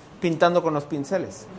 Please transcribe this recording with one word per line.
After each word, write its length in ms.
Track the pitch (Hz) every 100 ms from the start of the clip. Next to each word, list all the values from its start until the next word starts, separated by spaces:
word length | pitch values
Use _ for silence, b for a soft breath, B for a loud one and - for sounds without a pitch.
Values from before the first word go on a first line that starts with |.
| B -
pintando 440 | 175 156 175 175
con 100 | 165
los 100 | 147 147
pinceles? 600 | 147 139 190 110 - -